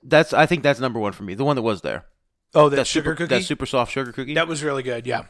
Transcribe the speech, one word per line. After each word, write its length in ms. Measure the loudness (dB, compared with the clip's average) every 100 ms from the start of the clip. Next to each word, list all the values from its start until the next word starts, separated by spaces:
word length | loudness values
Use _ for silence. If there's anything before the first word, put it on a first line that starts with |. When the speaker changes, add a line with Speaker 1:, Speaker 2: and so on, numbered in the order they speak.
Speaker 1:
that's, 300 | 2 2 4
I 120 | 4 2
think 180 | 2
that's 160 | 2 0
number 200 | -2 -2
one 120 | -4
for 100 | -6
me. 100 | -10
The 100 | -4
one 120 | -2 0
that 40 |
was 200 | 0 -2
there. 240 | -4 -8 -10 _ _ _ _ 4
Speaker 2:
Oh, 140 | 6
that 60 | 4
Speaker 1:
That 100 | 0
Speaker 2:
sugar 240 | -2 -2
Speaker 1:
super, 40 | -4
Speaker 2:
cookie? 200 | 0 0
Speaker 1:
that 80 |
super 220 | 0 -4 -2
soft 260 | -2 -2
sugar 200 | -4 -6
cookie. 240 | -8 -4 -2
Speaker 2:
That 120 | -2
was 160 | -2
really 200 | -2 -4
good, 240 | -4 -6 -4
yeah. 160 | -6 -6